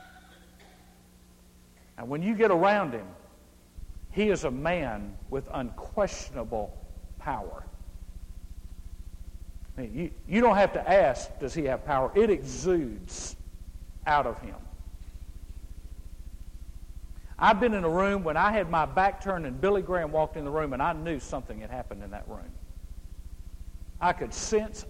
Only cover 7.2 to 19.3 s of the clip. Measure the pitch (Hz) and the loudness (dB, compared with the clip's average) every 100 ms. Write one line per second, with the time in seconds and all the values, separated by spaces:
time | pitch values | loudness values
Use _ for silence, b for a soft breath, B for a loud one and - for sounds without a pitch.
7.2 | 151 123 95 73 - - - - - - | -4 -4 -6 -10 -12 -14 -14 -14 -14 -14
8.2 | - - - - - - - - - - | -14 -14 -14 -14 -14 -14 -14 -14 -12 -14
9.2 | - - - - - - 120 117 175 - | -14 -14 -14 -14 -12 -10 -8 -4 -6 -6
10.2 | - 196 240 196 190 170 - 196 156 - | 0 6 8 8 6 4 6 8 8 4
11.2 | - - 131 165 139 123 - 139 131 196 | -4 -6 -4 0 0 0 2 2 4 6
12.2 | 220 165 135 123 156 180 131 104 90 - | 6 4 0 -2 2 2 2 -4 -10 -10
13.2 | - - - - - - - - - 147 | -10 -10 -12 -14 -12 -12 -14 -4 2 4
14.2 | 127 107 113 - - - - - - - | 4 -2 -8 -12 -12 -12 -12 -12 -12 -12
15.2 | - - - - - - - - - - | -12 -12 -14 -12 -12 -12 -14 -14 -12 -14
16.2 | - - - - - - - - - b | -12 -14 -12 -14 -14 -12 -12 -12 -12 b
17.2 | b - 185 214 240 208 170 170 196 202 | b 4 6 8 6 4 4 4 4 4
18.2 | 160 151 196 220 170 165 147 160 196 196 | 2 4 6 4 4 2 4 4 4 2
19.2 | 202 | -2